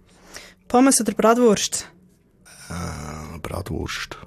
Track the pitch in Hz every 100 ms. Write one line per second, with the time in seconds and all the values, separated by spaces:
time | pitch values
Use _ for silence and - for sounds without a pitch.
0 | _ _ - - - _ - 247 269 262
1 | 220 208 214 240 240 196 - - - _
2 | _ _ _ _ - - - 85 85 78
3 | 78 78 78 80 - 87 92 80 - -
4 | - -